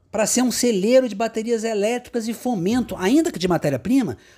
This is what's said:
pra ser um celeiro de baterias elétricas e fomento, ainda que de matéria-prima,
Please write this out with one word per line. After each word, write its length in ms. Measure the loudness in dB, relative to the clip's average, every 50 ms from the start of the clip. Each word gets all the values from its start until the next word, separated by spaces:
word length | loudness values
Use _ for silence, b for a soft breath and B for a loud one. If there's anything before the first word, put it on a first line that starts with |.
| _ _
pra 160 | -2 -2 0
ser 160 | 0 2 2
um 100 | 0 0
celeiro 560 | 0 0 0 2 2 2 2 4 6 4 4 2
de 60 | 0
baterias 500 | -4 -4 -4 -4 -6 -4 -2 -2 -2 -2
elétricas 640 | -2 -2 0 0 0 -2 -4 -6 -6 -8 -6 -6 -6
e 40 |
fomento, 600 | -6 -6 -4 -4 -2 -2 0 0 0 0 -2 -4 -4
ainda 360 | -2 0 2 4 4 2 0
que 60 | -2 -2
de 100 | 0 0
matéria-prima, 680 | 0 0 0 0 -2 -2 0 0 2 2 2 0 -4 b b b b